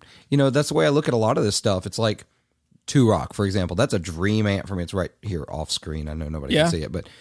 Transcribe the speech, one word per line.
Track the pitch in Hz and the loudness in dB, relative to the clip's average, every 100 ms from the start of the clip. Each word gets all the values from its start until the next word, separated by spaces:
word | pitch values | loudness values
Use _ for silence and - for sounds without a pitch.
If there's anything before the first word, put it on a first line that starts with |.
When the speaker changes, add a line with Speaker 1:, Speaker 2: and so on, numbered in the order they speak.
| - - - | -12 -20 -2
Speaker 1:
you | 143 | 2
know, | 135 | 4
that's | 131 151 | 2 0
the | |
way | 151 156 | 2 4
I | |
look | 143 151 | 2 2
at | |
a | 120 | 2
lot | 110 151 | 2 2
of | |
this | 104 | 0
stuff. | - 113 92 98 | 0 0 0 -2
It's | - | -2
like | 110 104 - _ _ _ _ _ - | -2 -2 -10 _ _ _ _ _ -2
Two | 147 117 | 4 6
Rock, | 92 - | 4 0
for | - 101 | -4 -2
example. | 98 87 87 | 0 -2 0
That's | 139 | 0
a | 101 | 0
dream | 80 80 98 107 104 | -4 -4 0 2 2
amp | 98 - | -2 -4
for | |
me. | 95 | -6
It's | 85 | -4
right | 98 85 _ | -4 -4 _
here | 104 87 69 | -8 -8 -6
off | 76 78 | -8 -6
screen. | - - 78 76 | -6 -6 -8 -6
I | |
know | 78 76 | -6 -6
nobody | 78 69 | -6 -2
Speaker 2:
Yeah. | 151 | 2
Speaker 1:
can | 170 | 2
see | 87 | 0
it, | 62 | -4
but, | 85 - - | -8 -10 -16